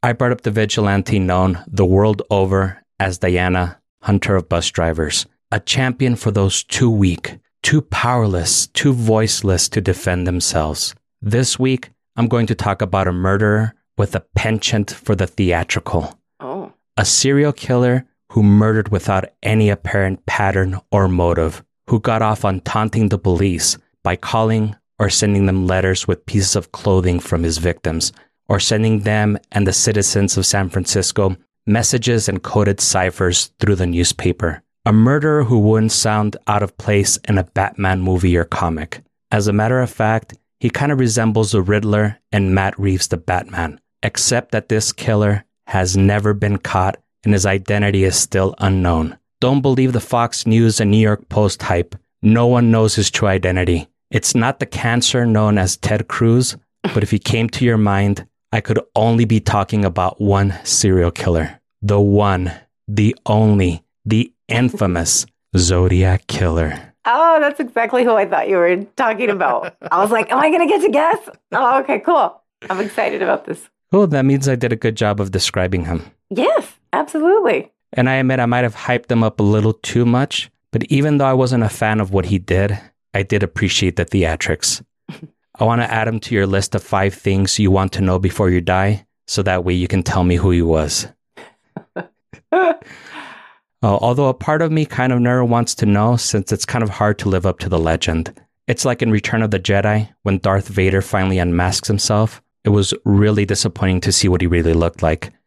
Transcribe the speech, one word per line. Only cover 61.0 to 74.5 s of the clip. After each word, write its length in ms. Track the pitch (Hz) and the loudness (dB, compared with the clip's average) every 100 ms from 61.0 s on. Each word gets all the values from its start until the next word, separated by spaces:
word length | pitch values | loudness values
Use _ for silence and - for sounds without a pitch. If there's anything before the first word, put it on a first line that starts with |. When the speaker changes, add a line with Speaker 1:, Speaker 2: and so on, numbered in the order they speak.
| 85 | 2
Speaker 1:
killer. 480 | - - 85 78 - _ _ | 0 0 0 -2 -10 _ _
The 180 | 104 101 | 0 2
one, 520 | 101 101 104 92 92 82 _ _ - | 4 4 2 0 -4 -8 _ _ -6
the 280 | 104 107 - - | 0 0 0 0
only, 580 | 107 110 104 90 82 _ _ 107 | 2 4 4 2 -2 _ _ -2
the 280 | 110 120 _ - | 0 0 _ -6
infamous 800 | 117 123 - 101 87 82 - - _ _ 92 | 0 0 0 -2 0 -2 -4 -4 _ _ 0
Zodiac 720 | 87 90 92 92 92 92 - | 2 2 2 4 2 2 -2
Killer. 640 | - 90 82 78 - - _ - | -2 0 0 -2 -4 -14 _ -2
Speaker 2:
Oh, 340 | 262 330 320 | 2 4 4
that's 200 | 294 294 | 2 -2
exactly 440 | 247 - 226 247 | -6 -2 0 0
who 100 | 240 | 2
I 140 | 220 196 | 2 2
thought 200 | 165 - | -2 0
you 80 | 190 | 2
were 260 | 175 180 208 - | 2 0 -4 -4
talking 340 | 240 214 233 | -2 -2 -4
about. 460 | 196 151 120 175 _ 165 | -2 -2 -2 -6 _ -4
I 80 | 170 | 0
was 100 | 208 | 0
like, 200 | 226 - | 0 0
"Am 80 | 254 | 0
I 120 | 311 | 0
gonna 160 | 339 330 | 0 0
get 140 | 392 | 2
to 80 | 349 | 2
guess?" 280 | 285 320 427 - - _ | 2 0 -2 -6 -20 _
Oh, 280 | 220 254 262 | -2 0 0
okay, 200 | 269 208 | -2 -4
cool. 420 | - 330 190 - _ _ - | 0 0 0 -4 _ _ -10
I'm 100 | 190 | -6
excited 420 | 202 - 165 - | -4 -4 -4 -2
about 240 | - - - | -2 -2 -4
this. 240 | 165 - _ _ | -14 -14 _ _
Speaker 1:
Cool. 160 | 190 196 | 2 2
That 160 | 143 135 | 2 2
means 220 | 139 | 2
I 80 | 135 | 0